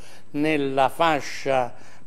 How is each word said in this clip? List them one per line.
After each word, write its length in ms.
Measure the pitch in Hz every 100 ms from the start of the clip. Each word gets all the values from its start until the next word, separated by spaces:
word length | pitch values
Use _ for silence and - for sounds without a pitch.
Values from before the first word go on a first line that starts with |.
| - - -
nella 560 | 143 151 156 139 135 131
fascia 840 | - 165 147 - - 139 131 120 - - -